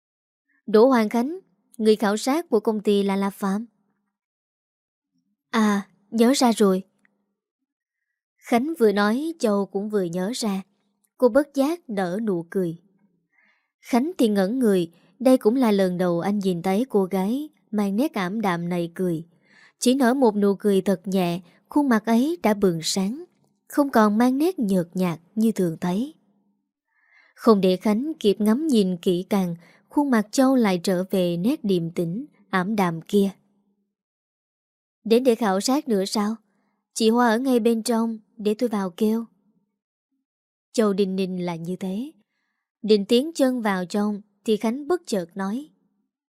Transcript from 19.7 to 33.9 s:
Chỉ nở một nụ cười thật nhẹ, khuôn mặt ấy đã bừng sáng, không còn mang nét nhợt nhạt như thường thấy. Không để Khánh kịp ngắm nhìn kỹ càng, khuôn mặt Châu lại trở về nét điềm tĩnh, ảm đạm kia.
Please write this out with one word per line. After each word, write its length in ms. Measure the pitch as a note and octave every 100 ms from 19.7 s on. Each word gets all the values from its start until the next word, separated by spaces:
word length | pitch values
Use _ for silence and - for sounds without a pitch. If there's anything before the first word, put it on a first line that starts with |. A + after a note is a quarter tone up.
| _
Chỉ 160 | B3
nở 200 | C4+ A#3
một 220 | C4+ A#3+ G#3
nụ 180 | G3+
cười 260 | G3 G#3 G3
thật 200 | F#3 F3+
nhẹ, 360 | G3 F#3+ F3 E3+ - _ _
khuôn 200 | D4+ C#4+
mặt 160 | A3 A3+
ấy 320 | A3+ C#4+ F4
đã 120 | G#3+
bừng 260 | G#3 G3 E3
sáng, 420 | D#3+ G3 F#3+ C#4+ F4+ _ _ _ _
không 220 | - C#4+
còn 280 | A#3+ G#3+ G#3+
mang 200 | B3 C4+
nét 200 | E4 F#4
nhợt 280 | G#3 F#3+ E3+
nhạt 240 | F#3 F3+ D#3 _
như 180 | A3 A3+
thường 240 | G#3 F3+ D#3+
thấy. 340 | F3+ F#3 C#4+ - _ _ _ _ _ _ _ _ _ _ _
Không 260 | _ A#3+ G#3
để 160 | F#3 F#3
Khánh 360 | A3 G#3+ D4 D#4
kịp 200 | G#3 G3
ngắm 260 | G#3+ A#3 D#4+
nhìn 300 | A#3 F#3 F3+
kỹ 300 | G3 F3 F#3+
càng, 260 | G3+ F3 E3+ - _ _
khuôn 220 | - C#4+
mặt 160 | A3+ G#3
Châu 260 | - C4 C4+
lại 240 | G#3+ F#3
trở 220 | E3+ F3+ F#3+
về 260 | G3 F3 E3+
nét 280 | G3+ D#4
điềm 260 | G#3 F3+ E3
tĩnh, 360 | F3 E3+ G3 D4 _ _
ảm 260 | F#3+ F3+ A3
đạm 240 | F3+ E3
kia. 300 | - G3+ G3 - _ _ _ _ _